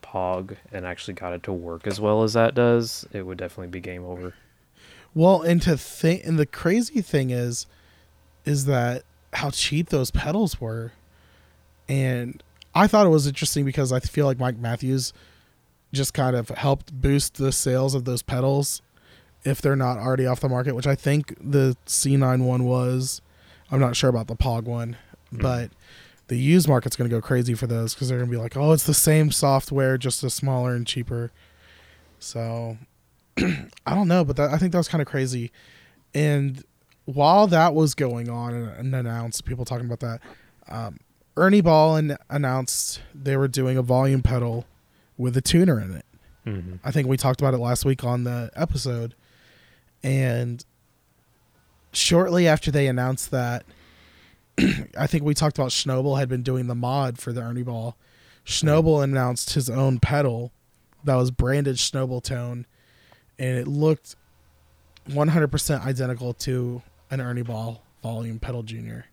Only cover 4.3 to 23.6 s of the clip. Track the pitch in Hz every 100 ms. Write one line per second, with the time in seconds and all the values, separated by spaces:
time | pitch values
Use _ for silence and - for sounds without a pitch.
4.3 | - _ _ _ _ - - - 156 170
5.3 | 190 165 175 185 147 - - 165 175 -
6.3 | 160 147 - 170 214 233 254 185 151 131
7.3 | 123 120 120 - _ _ _ _ _ _
8.3 | _ - 143 135 131 120 127 _ _ _
9.3 | - 143 - - 147 170 151 127 - 147
10.3 | 185 202 - 117 113 117 - _ _ _
11.3 | _ _ _ _ _ - 135 131 127 120
12.3 | - - _ - - 202 214 196 156 143
13.3 | 135 147 - 139 135 135 127 - - 143
14.3 | 127 127 117 120 120 127 131 123 - -
15.3 | _ _ _ _ _ _ 135 135 - 127
16.3 | 123 113 - 143 139 - 135 139 143 -
17.3 | - 135 131 139 127 135 135 123 120 -
18.3 | 127 131 139 139 - _ _ _ - _
19.3 | _ - 139 147 135 127 123 120 131 127
20.3 | 127 139 123 127 123 139 135 139 143 147
21.3 | - 143 143 135 123 - - 135 139 131
22.3 | 127 127 127 123 127 127 127 131 - _
23.3 | _ _ -